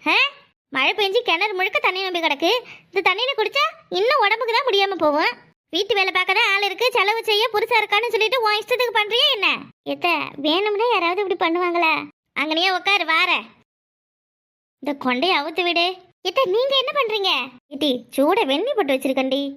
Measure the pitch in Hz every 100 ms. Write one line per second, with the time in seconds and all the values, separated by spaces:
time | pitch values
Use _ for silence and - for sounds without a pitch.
0 | 302 381 554 - _ _ _ 269 285 415
1 | 392 403 427 339 415 370 370 - - 370
2 | 381 349 330 285 330 494 - - _ 392
3 | 381 370 508 539 427 523 622 659 _ 359
4 | 440 587 403 440 466 453 554 392 392 381
5 | 311 294 392 494 - _ _ 330 403 415
6 | 381 370 370 392 453 392 403 381 494 480
7 | 392 453 453 415 453 415 453 466 427 415
8 | 466 415 440 508 440 427 427 494 494 427
9 | 415 453 587 480 359 254 - _ - 285
10 | 349 320 - - 294 330 427 403 480 415
11 | 339 370 392 370 359 330 359 349 320 294
12 | 294 _ _ - 294 311 370 359 359 392
13 | 320 320 359 294 220 _ _ _ _ _
14 | _ _ _ _ _ _ _ _ 277 285
15 | 254 247 339 339 294 330 349 339 349 370
16 | - _ 370 392 440 403 539 539 523 587
17 | 480 427 381 294 254 - _ 285 302 247
18 | - - 285 415 330 277 453 523 285 269
19 | 269 269 262 262 277